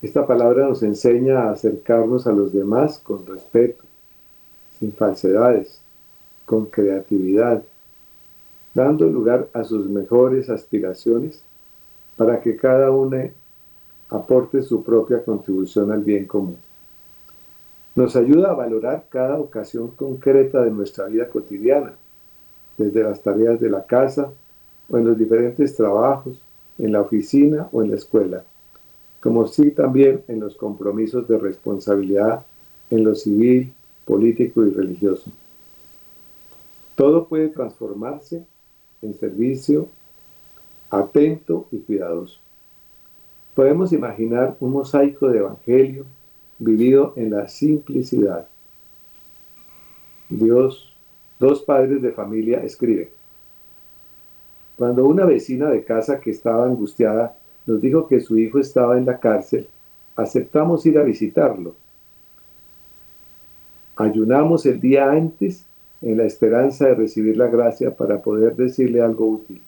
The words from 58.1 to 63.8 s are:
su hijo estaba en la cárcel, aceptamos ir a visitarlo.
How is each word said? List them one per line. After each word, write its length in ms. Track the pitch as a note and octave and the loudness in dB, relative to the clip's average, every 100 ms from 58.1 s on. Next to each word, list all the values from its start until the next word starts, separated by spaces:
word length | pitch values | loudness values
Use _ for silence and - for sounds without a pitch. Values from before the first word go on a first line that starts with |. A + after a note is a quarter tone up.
| B2+ | 0
su 180 | - A2 | 2 0
hijo 200 | A2 C#3 | 2 0
estaba 380 | C3+ C3+ A#2+ B2 | 0 0 2 2
en 100 | B2+ | 0
la 120 | B2 | -2
cárcel, 500 | A#2 G#2 - - - _ _ _ _ - | 0 0 -2 -6 -6 _ _ _ _ -8
aceptamos 720 | G#2 B2+ B2+ D#3 D#3+ E3 D#3+ | -4 -4 -2 0 0 0 2
ir 120 | D3+ | 2
a 40 | |
visitarlo. 720 | C#3 G#2 G#2+ - - - E2+ - _ _ _ _ _ _ _ _ _ _ _ _ _ _ _ _ _ _ - - | 2 -2 -2 0 0 -2 -12 -16 _ _ _ _ _ _ _ _ _ _ _ _ _ _ _ _ _ _ -20 -20